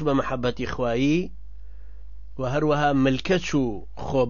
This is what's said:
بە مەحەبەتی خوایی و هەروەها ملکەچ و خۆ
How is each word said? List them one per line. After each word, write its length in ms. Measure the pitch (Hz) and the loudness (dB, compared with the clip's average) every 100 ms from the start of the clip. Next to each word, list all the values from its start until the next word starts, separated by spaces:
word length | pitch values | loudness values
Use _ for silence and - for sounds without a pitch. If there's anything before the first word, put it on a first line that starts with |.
| 151 | 2
بە 80 | 135 | 2
مەحەبەتی 520 | - 131 123 120 120 | 2 -2 -2 -2 -4
خوایی 460 | - 123 117 139 160 185 - - - - - - - - - - - | -2 0 2 2 2 0 -6 -10 -10 -10 -10 -10 -10 -10 -10 -10 -6
و 40 | 127 | -2
هەروەها 360 | 143 151 147 147 139 135 | 0 2 4 4 4 4
ملکەچ 420 | 131 - 185 - 147 | 2 2 0 2 0
و 40 | 123 101 - - | 0 -2 -8 -8
خۆ 180 | - 139 | -2 2